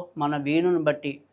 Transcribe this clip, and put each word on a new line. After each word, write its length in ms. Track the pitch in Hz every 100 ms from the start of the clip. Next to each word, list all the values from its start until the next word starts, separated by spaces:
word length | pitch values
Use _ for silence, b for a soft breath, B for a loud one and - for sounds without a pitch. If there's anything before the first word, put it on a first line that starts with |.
| 175 -
మన 180 | 147 147
వీలుని 440 | 139 160 180 175
బట్టి 280 | 151 143 147 143 _